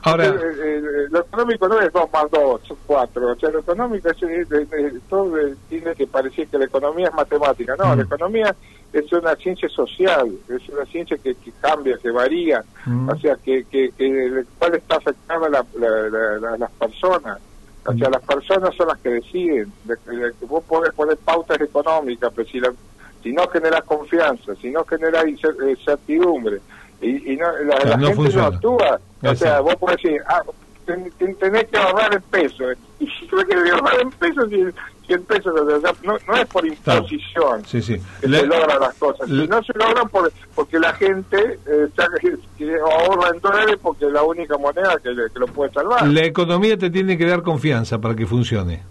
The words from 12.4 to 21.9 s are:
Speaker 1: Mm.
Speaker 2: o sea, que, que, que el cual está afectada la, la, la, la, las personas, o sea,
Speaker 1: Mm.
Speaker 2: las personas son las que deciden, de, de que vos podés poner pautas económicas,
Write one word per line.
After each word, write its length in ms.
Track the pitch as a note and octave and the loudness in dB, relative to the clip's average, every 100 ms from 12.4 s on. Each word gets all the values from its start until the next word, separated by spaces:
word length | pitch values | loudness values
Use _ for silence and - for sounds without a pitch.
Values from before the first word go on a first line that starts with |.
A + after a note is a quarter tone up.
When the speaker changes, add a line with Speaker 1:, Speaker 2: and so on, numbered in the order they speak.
| E3+ B2 - - - | 0 0 -2 -12 -4
Speaker 1:
Mm. 240 | B2 C3 | -2 -2
Speaker 2:
o 60 | D#3 | -2
sea, 180 | D3 C3 | 0 -2
que, 200 | - C3 - | 0 -2 0
que, 200 | C3+ C3 | -2 -2
que 120 | - C3 C3+ B2+ | 0 0 0 0
el 200 | C3 B2 - | -2 -6 -2
cual 160 | E3+ E3 | 0 0
está 200 | - D#3+ | 0 -2
afectada 540 | - C3+ - E3 D#3+ | -2 -6 -6 -2 0
la, 160 | C#3+ B2 A2+ | 0 -2 -2
la, 120 | A#2 A2 G#2+ | 0 2 0
la, 300 | A2 A2 G#2+ A2+ | -2 -2 -2 -4
la, 60 | A2+ | -6
las 140 | A#2+ | -6
personas, 680 | - A#2 - F3+ F3 B2+ G2 - - - - | -4 -6 -2 0 0 -2 -14 -16 -20 -20 -12
o 80 | - | -4
sea, 160 | A#2 C3+ | 0 0
Speaker 1:
Mm. 40 | |
Speaker 2:
las 100 | C3 | 0
personas 520 | - C#3+ - F#3+ F#3 - | -2 -4 0 0 0 0
son 120 | E3 | -2
las 100 | D3 | 0
que 100 | B2+ | -2
deciden, 600 | A#2+ A#2+ F3+ F3 C#3 G#2 G2 | -4 -4 -4 0 0 -2 -10
de, 120 | A2 A#2 - A#2+ | -8 -8 -8 -6
de 160 | A#2+ A#2 | -6 -6
que 60 | B2 | -6
vos 180 | D3+ D#3+ | -6 -2
podés 280 | D#3+ E3 | 0 0
poner 240 | - D3+ D3+ | 0 0 0
pautas 420 | - E3 E3 D3+ | 0 -2 0 -2
económicas, 720 | D3 D3 D3+ | 0 0 0